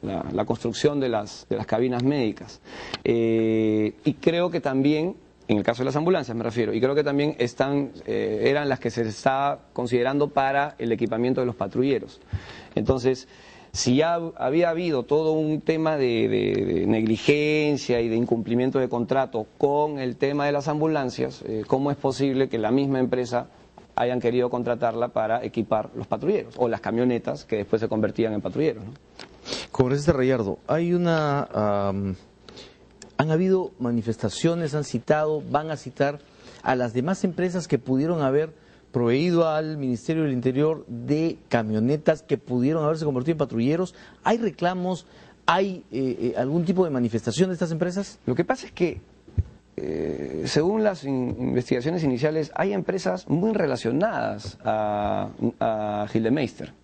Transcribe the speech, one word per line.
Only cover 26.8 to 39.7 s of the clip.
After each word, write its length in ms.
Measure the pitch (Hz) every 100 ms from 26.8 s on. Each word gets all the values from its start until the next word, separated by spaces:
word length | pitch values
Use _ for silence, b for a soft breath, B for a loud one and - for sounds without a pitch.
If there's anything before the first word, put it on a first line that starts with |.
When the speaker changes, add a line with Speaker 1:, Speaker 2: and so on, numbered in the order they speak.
Speaker 1:
camionetas 640 | - 110 123 117 - - -
que 120 | 107
después 220 | 101 110
se 80 | 110
convertían 460 | 107 104 - 113
en 80 | 107
patrulleros, 440 | - 110 156 107 98
¿no? 80 | 135 _ - - B B B B
Speaker 2:
Congresista 420 | - 127 139 143
Rayardo, 440 | 143 127 127 101 - -
hay 280 | 156 175
una, 500 | 175 175 160 151 143 -
am, 600 | - 104 101 101 98 98 90 - _ B B B B B - - -
han 120 | 151
habido 400 | 160 185 190 180 -
manifestaciones, 960 | 123 120 110 110 110 - 165 170 160
han 100 | 147
citado, 580 | 143 123 - 151 156 151
van 280 | 175 131 156
a 80 | 151
citar 420 | - - 139 147 B B B B
a 120 | - 127
las 180 | 123
demás 300 | 117 139 190
empresas 440 | 190 170 180 180 156
que 100 | 135
pudieron 460 | 123 131 156 175
haber 280 | 139 139 156 - B B B
proveído 560 | 131 120 131 175 170 165
al 300 | 156 156